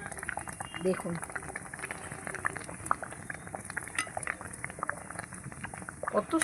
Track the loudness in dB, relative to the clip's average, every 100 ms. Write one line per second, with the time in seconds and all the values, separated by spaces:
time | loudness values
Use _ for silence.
0 | -6 -2 -2 0 -2 -2 -4 2 6 6
1 | 4 0 0 -2 -2 -4 -4 -4 -4 -4
2 | -4 -4 -4 0 0 0 -2 -2 4 4
3 | 4 -4 -6 -6 -4 -4 -2 -4 0 0
4 | 0 0 -2 -2 -4 -4 -6 0 0 0
5 | -4 -6 -6 -6 -6 -4 -4 -4 -6 -4
6 | 2 4 6 6